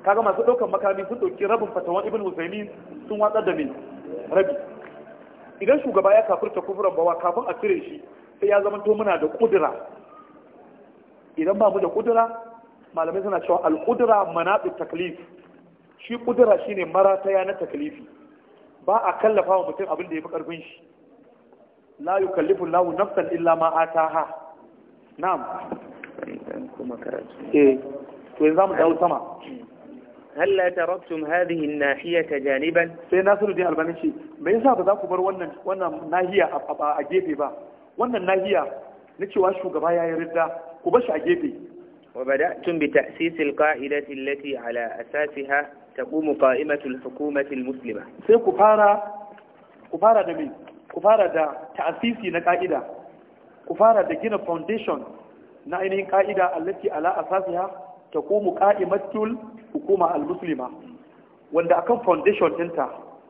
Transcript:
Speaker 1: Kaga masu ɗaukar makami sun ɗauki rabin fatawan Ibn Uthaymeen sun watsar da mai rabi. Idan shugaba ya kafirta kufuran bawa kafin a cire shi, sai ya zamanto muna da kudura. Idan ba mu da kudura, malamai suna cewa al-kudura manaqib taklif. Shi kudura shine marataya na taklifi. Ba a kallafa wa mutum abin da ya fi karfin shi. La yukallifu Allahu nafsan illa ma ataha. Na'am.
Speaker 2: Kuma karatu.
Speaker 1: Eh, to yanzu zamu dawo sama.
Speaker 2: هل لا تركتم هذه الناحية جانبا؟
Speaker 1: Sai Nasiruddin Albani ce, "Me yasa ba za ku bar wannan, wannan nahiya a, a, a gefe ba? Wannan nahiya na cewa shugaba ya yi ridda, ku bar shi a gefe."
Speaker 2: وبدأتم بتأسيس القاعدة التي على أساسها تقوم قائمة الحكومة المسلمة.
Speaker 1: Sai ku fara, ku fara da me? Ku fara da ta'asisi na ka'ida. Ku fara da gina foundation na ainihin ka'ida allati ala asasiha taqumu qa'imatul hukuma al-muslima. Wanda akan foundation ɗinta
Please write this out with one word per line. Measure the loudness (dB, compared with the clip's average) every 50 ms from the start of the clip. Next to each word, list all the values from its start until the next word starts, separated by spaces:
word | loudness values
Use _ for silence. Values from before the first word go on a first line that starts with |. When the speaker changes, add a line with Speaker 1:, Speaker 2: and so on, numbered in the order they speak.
| 2
Speaker 1:
Kaga | 2 2 2
masu | 2 0 0 2
ɗaukar | 2 2 2 2 0 -2
makami | -2 0 0 0 -2 -2 -6 -8
sun | -4 -2
ɗauki | -2 -4 -2 -2 0 0
rabin | 0 0 -2 -4
fatawan | -6 -6 -4 -2 -2 -2 -2
Ibn | -2 -4 -4
Uthaymeen | -4 -6 -6 -6 -8 -6 -6 -8 -10 -10 -14 -18 -20 -18 -18 -18 -10 -10
sun | -2 0
watsar | 0 2 2 0 0
da | 0 -2
mai | -2 -4 -6 -8 -12 -16 -16 -18 -18 -14 -12 -12 -12 -8 0
rabi. | 2 2 2 2 -2 -6 -8 -12 -16 -18 -18 -18 -20 -20 -20 -20 -20 -20 -20 -20 -20 -20 -20 -20 -12 -2
Idan | 4 4 4 4
shugaba | 2 2 0 4 4 6 6
ya | 6 6
kafirta | 4 -2 -2 -2 -4 -4 -6
kufuran | -6 -6 -6 0 0 0 2
bawa | 2 2 2 0 0
kafin | -2 0 0 0 -4 -4
a | -6 -4
cire | 0 0 0 -2
shi, | -4 -10 -14 -16 -18 -20 -20 -20 -20 -20 -6 -2
sai | 2 4
ya | 4 4
zamanto | 2 0 -4 -2 0 0 0
muna | 2 2 0 0 0
da | 0 -4 0 0
kudura. | 2 4 4 2 2 2 -2 -6 -14 -16 -18 -20 -20 -20 -20 -20 -20 -20 -20 -20 -20 -20 -20 -20 -20 -20 -20 -20 -20 _ _ -20 -20 _ _ _ _ _ -6 -2
Idan | 0 0 2 4
ba | 4 4
mu | 4 2
da | 0 0
kudura, | 0 0 2 4 4 4 4 2 -2 -12 -14 -16 -20 -20 -20 -20 _ _ -20 _ -6
malamai | -4 -4 -2 -2 -4
suna | -2 -2 -2 -2
cewa | 0 0 0 2 4
al-kudura | 2 0 2 0 -2 2 2 4 6 6 4 4 0 -2
manaqib | -2 0 2 0 0 0 -4 -6
taklif. | -6 -10 -8 -6 -6 -6 -6 -8 -12 -18 -20 -20 -20 -20 -20 -20 -20 _ _ _ _ _ _ _ _
Shi | -12 -10 -10 -6
kudura | -2 -2 6 6 8 8 8 6 4
shine | -4 -4 -4 -4 0
marataya | 4 6 6 6 6 4 0 2 2 2 2
na | 0 -4
taklifi. | -6 -6 -8 -6 -6 -8 -8 -10 -14 -20 -20 -20 -20 -20 -20 -20 _ _ _ -20 _ _ _ _ _ -2
Ba | 0 0 2 2
a | 0 0 2
kallafa | 2 4 4 4 4 4 2 2
wa | 2 -2
mutum | -4 -6 -4 -4
abin | -4 -6 -6 -8
da | -8
ya | -8
fi | -8 -6
karfin | -8 -8 -8 -8 -10 -12
shi. | -12 -18 -20 -20 _ _ _ _ _ _ -20 -20 _ _ _ _ _ _ -20 _ -20 _ _ _ _ _ _ -8
La | -2 0 0 2
yukallifu | 0 0 0 0 2 2 2 0 0
Allahu | 0 2 2 2 2 0 -2
nafsan | -2 0 0 -2 -2 -2
illa | -4 0 2 2 4
ma | 4 2 2 2 2
ataha. | 0 2 2 0 0 2 0 -2 -4 -4 -8 -16 -16 -20 -20 -20 -20 -20 -20 _ -20 _ _ _ _ _ _ -6
Na'am. | -2 -2 -2 -2 -4 -10 -10 -12 -10 -10 -12 -12 -12 -18 -18 -18 -20 -18 -14 -14 -12 -12 -12 -14 -12 -12 -12 -12 -12 -14 -14
Speaker 2:
Kuma | -12 -10 -10 -10
karatu. | -10 -10 -10 -8 -10 -10 -14 -16 -16 -8 0 4
Speaker 1:
Eh, | 6 6 6 4 2 -4 -10 -12 -14 -14 -16 -18 -20 -20 -20 -2
to | 2 2
yanzu | 4 4
zamu | 4 2 2 2
dawo | 2 2 2 4 2
sama. | 0 0 0 -2 -6 -10 -16 -16 -16 -18 -18 -18 -18 -20 -20 -20 -20 -20 -20 -20 -20 -20 -20 -20 -20 -14 -4
Speaker 2:
هل | -2 0 2 2
لا | 2 2 0
تركتم | 0 0 -2 -2 -2 -6 -6 -8 -8 -6 -4
هذه | 0 0 0 0 0 -2 -2 -2
الناحية | -4 -2 0 0 0 0 -2 -4 -2 0 0 0 0 -4 -2
جانبا؟ | 0 0 0 0 0 0 2 0 0 0 -6 -16 -4 0
Speaker 1:
Sai | 0 2
Nasiruddin | 4 4 4 4 2 -2 0 0 0
Albani | 0 0 0 -2 -2 -4 -2
ce, | -4 -4 -4 -4 -14 -18 -16 -6
"Me | 0 0
yasa | 0 4 4 4 4
ba | 4
za | 2 2 0
ku | 0 -2
bar | -4 -2 0
wannan, | 0 -2 -2 -4 -8 -10 -12 -10 -6
wannan | -6 -4 -4 -4 -4 -6 -8 -6 -2
nahiya | 0 0 0 2 2 2 2 2
a, | 0 -6 -6 -6
a, | -6 -2 -2 -2 -2
a | -2 -4
gefe | 0 -2 -2 0 0 -4
ba? | -2 -4 -4 -4 -12 -18 -20 -20 -20 -20 -18 _ -4
Wannan | -2 -2 -2 -2 0
nahiya | 0 0 0 2 2 0 0 0 -2 -8 -12 -14 -18 -20 -20 -20 _ _ -10
na | -10
cewa | -4 0 2 2 2 0 -2
shugaba | -6 -4 -4 -2 0 2
ya | 2 2 0 -2
yi | -2 -4 -6
ridda, | -2 0 0 0 0 -2 -12 -14 -16 -18 -6
ku | -2 2
bar | 4 4
shi | 4 2
a | -4 -2
gefe." | 2 0 0 0 0 -6 -6 -8 -16 -18 -18 -20 -20 -20 -20 _ _ _ _
Speaker 2:
وبدأتم | -8 -2 0 0 0 0 -2 -2 -4 -4 -2 0 0
بتأسيس | 0 2 2 2 2 2 -6 -4 -4 -4 -2 -2
القاعدة | -2 -2 2 2 2 2 2 -2 -4 -4 -4 -4 -4 -6
التي | -10 -8 -6 -6 -6 -6 -6 -8 -8
على | -8 -8 -6 -6 -6 -6 -6 -8 -10
أساسها | -12 -6 -4 -4 -4 -4 -4 -10 -4 0 0 0 -2 -4 -14 -20 -20 -14 _
تقوم | -10 -8 -4 -4 -2 0 0 2
قائمة | 4 4 4 4 2 0 -2 -2 -4 -4
الحكومة | -8 -10 -8 -12 -14 -8 -6 -6 -2 -2 -2 -2 -2
المسلمة. | -6 -6 -6 -6 -8 -8 -8 -10 -10 -10 -12 -14 -20 -8 4
Speaker 1:
Sai | 6 6 6
ku | 6 2 4
fara, | 6 6 6 8 8 6 6 4 2 -2 -8 -12 -14 -16 -18 -20 -20 -20 _ _ _ -20 _ _ -20 -14 -10
ku | -4 4
fara | 4 6 6 6 2
da | 0
me? | -4 -6 -6 -8 -10 -16 -20 -20 -20 -20 _ _
Ku | -12 0
fara | 4 4 6 6 4 2
da | 2 0 0 -2 -4 -10 -16 -14 -8
ta'asisi | -4 -4 -4 -4 -2 -2 -2 -2 -2 -6 -4
na | -4 0
ka'ida. | 2 2 2 2 2 -2 -2 -4 -4 -8 -14 -16 -18 -20 -20 -20 -20 _ _ _ _ _ _ _ -10 -10
Ku | 2
fara | 4 6 6 6 6 2
da | 0 -2
gina | -4 -4 -4 -4 -4
foundation | -4 -4 -6 -6 -4 -4 -6 -4 -4 -4 -6 -6 -6 -14 -18 -20 -20 -20 -20 -20 -20 -20 -20 -20 -12
na | -8 -6 -4
ainihin | -4 -2 -2 -4 -4 0
ka'ida | 2 2 2 2 2 0 0 0 0
allati | -4 -6 -6 -8 -4 -6 -4
ala | -4 -2 -2 -2 -2 -2
asasiha | -4 -2 -2 -2 -2 -2 -4 -4 -6 -6 -8 -16 -18 -20 -20 -20 _ _
taqumu | -6 -6 -2 0 0 0 0 0 0 4
qa'imatul | 4 4 4 4 2 0 0 -2 -2 -4 -4 -4 -2 -2 -4 -8 -12 -18 -20 -20 -20 -10
hukuma | -8 -8 0 2 4 4 4 2
al-muslima. | 2 -2 -4 -4 -6 -6 -4 -6 -4 -4 -6 -10 -10 -16 -20 -20 -20 -20 -20 _ _ -20 -20 _ _ _ _ _
Wanda | 0 0 4 4 2 2
akan | 4 0 0 2 4
foundation | 2 2 4 4 2 4 4 2 2 2 -2
ɗinta | -6 -4 -2 -4 -4 -4 -6 -14 -18 -20 -20 -20 _ _